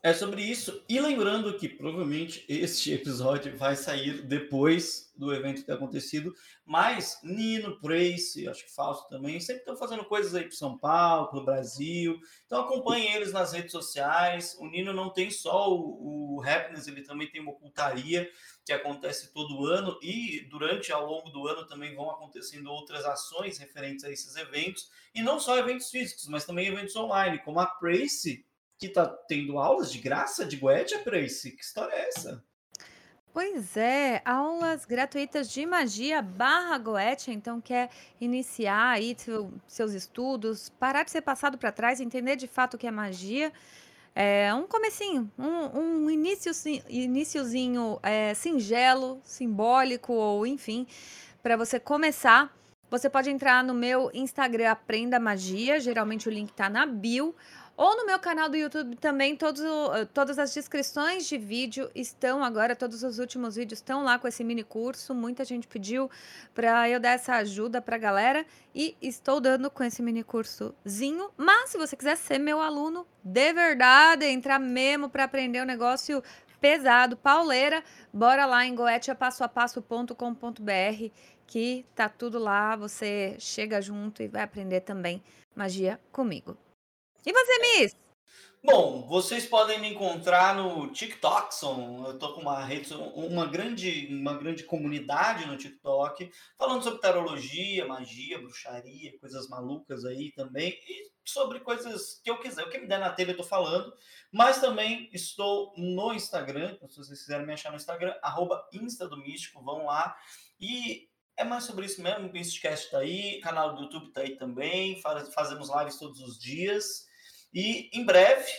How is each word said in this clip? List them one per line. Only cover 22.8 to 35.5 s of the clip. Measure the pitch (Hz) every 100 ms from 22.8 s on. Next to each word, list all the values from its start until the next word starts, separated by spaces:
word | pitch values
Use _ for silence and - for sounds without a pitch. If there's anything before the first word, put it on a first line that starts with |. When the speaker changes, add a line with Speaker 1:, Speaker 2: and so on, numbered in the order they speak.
| 147 151 143
Speaker 1:
ações | 143 - 165 196 143
referentes | 143 147 139 139 143
a |
esses | 139 - 143
eventos, | 160 147 170 190 - - _ 220
e |
não | 226 302
só | 262 254
eventos | 240 254 -
físicos, | 254 214 - 143
mas | 151 -
também | 175 196
eventos | 196 196 220
online, | 220 196 185 160
como | - 156
a | 190
Tracy, | - 170 175 285 - 165 123 _ _ _ _
que | 190
tá | 196 160
tendo | - - 151 143 143
aulas | 139 269 269
de | 120
graça | - - - - 135
de | 139
Goethe, | - 151 - 415
Tracy? | 320 196 139 - 131 -
Que |
história | - - -
é | - -
essa? | - - - _ _ _ - - - - _ _
Speaker 2:
Pois | 330 381 359 185 202
é, | 226 269 277 220 -
aulas | 254 294 339 330 311
gratuitas | - 240 269 294 277 302
de | 247